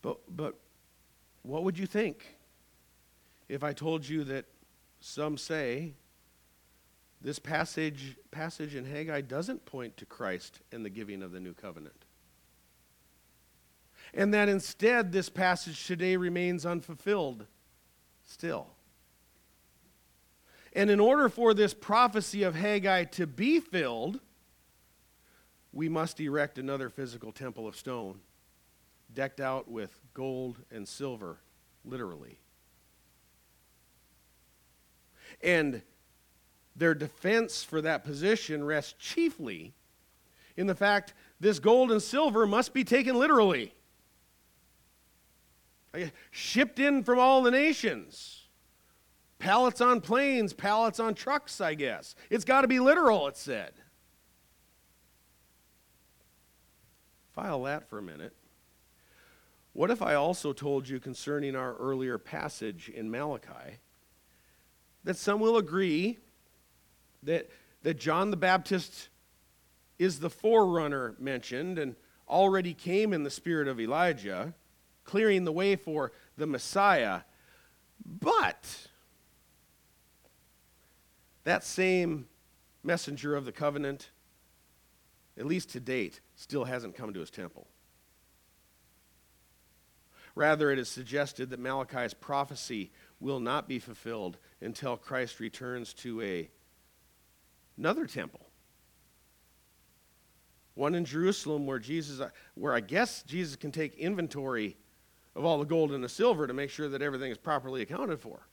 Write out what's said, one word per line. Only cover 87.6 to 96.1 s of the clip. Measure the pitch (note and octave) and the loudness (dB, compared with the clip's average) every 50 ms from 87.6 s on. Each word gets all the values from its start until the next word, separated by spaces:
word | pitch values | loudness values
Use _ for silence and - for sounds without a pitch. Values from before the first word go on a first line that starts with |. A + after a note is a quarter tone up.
| - _ _ _ _ _ _ _ _ _ _ _ _ _ _ _ _ _ _ _ _ _ _ _ _ _ _ _ _ _ _ _ _ _ _ _ _ _ _ _ _ _ _ _ _ _ _ _ _ _ _ - - - _ | -20 _ _ _ _ _ _ _ _ _ _ _ _ _ _ _ _ _ _ _ _ _ _ _ _ _ _ _ _ _ _ _ _ _ _ _ _ _ _ _ _ _ _ _ _ _ _ _ _ _ _ -20 -20 -16 _
Rather, | - D3 D3+ D#3 D3+ D3+ C#3+ | 2 4 4 4 4 4 2
it | C#3 C3 | 2 0
is | B2 - | -2 -6
suggested | - B2+ B2+ A2+ B2+ C#3+ C#3+ C#3 - - B2+ B2+ | -10 -12 -10 -4 -2 -2 -2 -2 -4 -10 -10 -10
that | B2+ B2 | -8 -8
Malachi's | B2 B2+ C3 C3+ C3 - - B2+ B2 A2 - | -6 -6 -4 -4 -6 -6 -6 -6 -6 -6 -6
prophecy | _ - - C#3+ C#3 C#3 C#3 C#3 B2 - - B2+ G#2+ F#2+ - _ - - - _ _ | _ -8 -4 -2 -2 -2 -4 -6 -14 -10 -8 -8 -8 -8 -10 _ -20 -20 -20 _ _
will | - B2+ C#3 C3 | -6 -6 -4 -4
not | A#2 A#2+ C3 D3 - - | -2 -2 -2 -2 -2 -4
be | C3 A#2+ | -8 -8
fulfilled | - - A2+ - - A#2+ A#2 A2 G2+ F2+ E2+ - _ - _ _ | -8 -12 -20 -14 -12 -10 -8 -8 -8 -8 -10 -12 _ -20 _ _
until | - G#2+ A2 - - C3 B2 | -12 -12 -12 -8 -6 -6 -6
Christ | A2 - - C#3 B2+ B2+ A#2 - - | -6 -8 -8 -6 -6 -6 -6 -8 -10
returns | A2+ A2 - - C3 B2 B2+ B2 A#2 - - | -12 -12 -10 -10 -12 -10 -10 -10 -10 -12 -16
to | - - B2 | -14 -12 -10